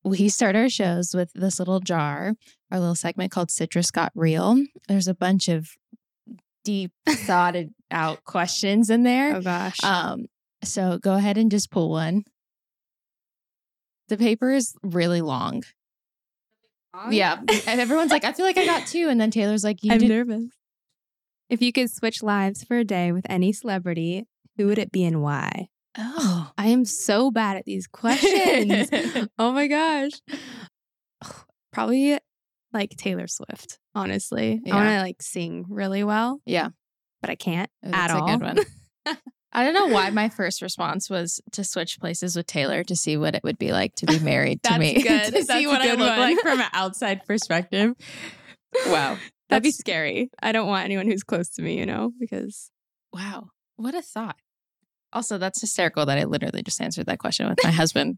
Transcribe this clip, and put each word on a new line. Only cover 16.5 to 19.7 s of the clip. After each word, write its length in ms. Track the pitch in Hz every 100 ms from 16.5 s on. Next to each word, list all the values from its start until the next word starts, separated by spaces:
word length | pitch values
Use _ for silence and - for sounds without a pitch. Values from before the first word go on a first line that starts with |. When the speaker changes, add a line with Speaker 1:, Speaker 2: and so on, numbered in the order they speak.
| _ _ _ _ 185
Speaker 2:
Long? 160 | 220
Speaker 1:
Yeah. 300 | 214 180 175 - 214 220
And 140 | 240
everyone's 300 | 240 311 320
like, 120 | 294
"I 80 | 220
feel 140 | - 381
like 120 | 370
I 80 | 349
got 220 | 330 -
two." 220 | 339 330
And 100 | 240
then 120 | 220
Taylor's 320 | 220 208 214
like, 200 | 208